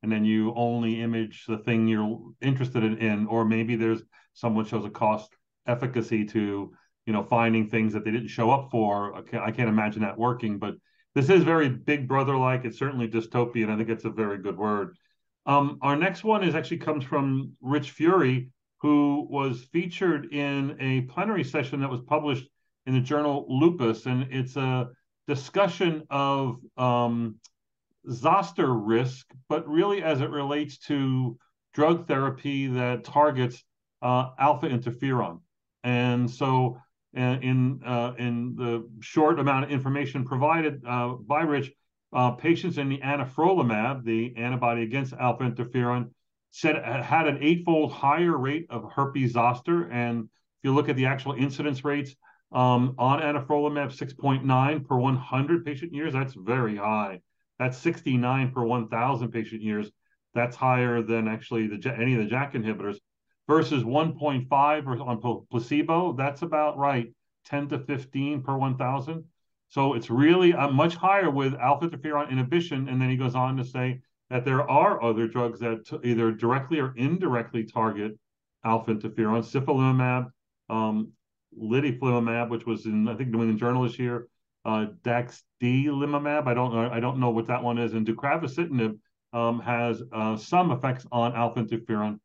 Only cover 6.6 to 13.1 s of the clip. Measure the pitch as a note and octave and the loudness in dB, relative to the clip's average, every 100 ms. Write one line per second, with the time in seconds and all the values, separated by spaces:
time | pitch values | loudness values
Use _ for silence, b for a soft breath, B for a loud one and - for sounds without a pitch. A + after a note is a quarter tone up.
6.6 | F#2+ b b _ - G#2+ F#2 A#2+ A#2 A2 | -8 b b _ -2 -2 2 2 4 2
7.6 | G#2+ A2+ A2 G#2 A2 A2+ G#2+ - A2+ C3 | 2 2 0 0 -2 -4 -4 0 4 2
8.6 | C3 A#2+ G#2+ G2+ G2+ F#2 - A2+ G2+ A2 | 2 0 2 0 -4 -10 -10 -6 -4 0
9.6 | A#2+ G#2+ G#2+ G#2+ G#2 F#2+ A#2+ B2+ A2 G2+ | 2 2 0 -2 -4 0 0 0 -4 -4
10.6 | G#2 F2+ _ _ _ - C3 F#3 D3+ E3 | -6 -8 _ _ _ 0 6 6 6 4
11.6 | D3 A2 - D3 B2+ C3+ C3+ C3+ B2+ B2+ | 2 0 -2 -2 0 0 2 2 2 0
12.6 | A#2+ A2 C3+ C3+ A#2 | -4 -4 -4 -2 -2